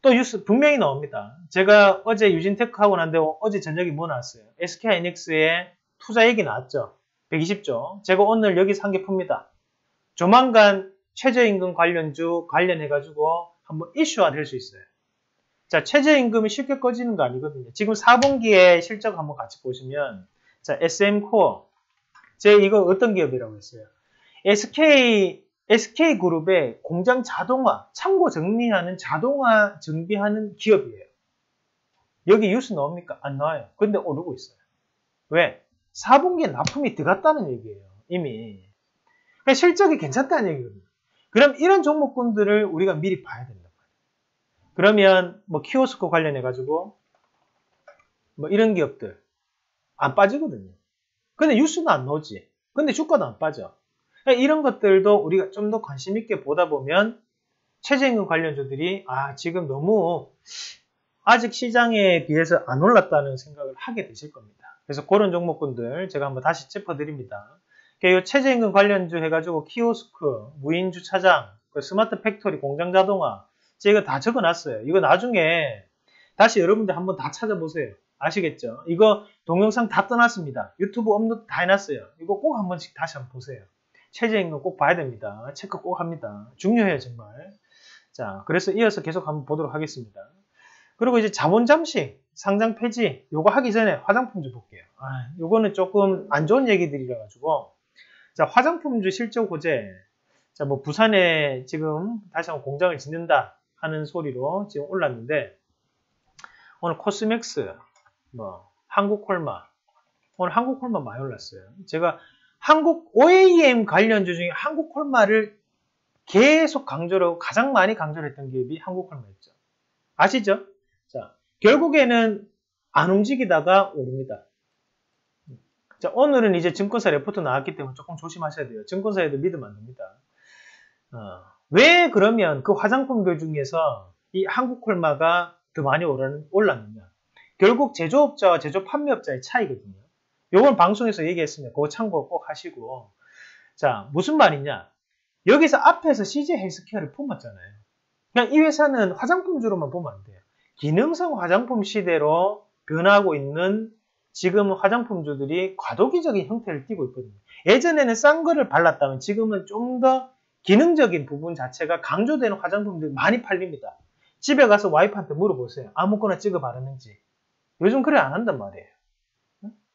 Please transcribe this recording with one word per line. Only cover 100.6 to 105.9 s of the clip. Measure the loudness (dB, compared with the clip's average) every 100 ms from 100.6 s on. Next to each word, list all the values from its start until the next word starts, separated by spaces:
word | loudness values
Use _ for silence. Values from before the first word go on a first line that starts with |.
뭐 | -6 -6
부산에 | -6 0 2 4 2 2 -2 -4 -8
지금 | -6 -6 -6 -6 -10 -10
다시 | -10 -8
한번 | -10
공장을 | -10 -2 -2 -2
짓는다 | -10 -12 0 0 0 _ _ _
하는 | -8 -8
소리로 | -8 -8 -8 -8 -6 -6 -8
지금 | -12 -8
올랐는데, | -4 -4 -6 -6 -6 -6 _ _ _ _